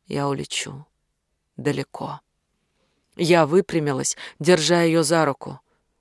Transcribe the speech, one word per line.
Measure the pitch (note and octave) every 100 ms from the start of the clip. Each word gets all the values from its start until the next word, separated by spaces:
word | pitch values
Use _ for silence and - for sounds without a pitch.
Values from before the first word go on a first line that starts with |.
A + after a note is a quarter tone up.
| _
я | C#3+ C#3+
улечу | C#3 - - - C#3 - _ _ _ _ _ _ -
далеко». | C3+ C#3 - - C#3+ C#3+ _ _ _ _ _ _ _ _ _ -
Я | E3+ F3 C#3+
выпрямилась, | F3+ - E3 D3 C3 C3+ - - -
держа | D#3 F3+ D3+ F3
её | E3+ E3
за | D3 E3 D3
руку. | C3 - C#3 _ _ _ _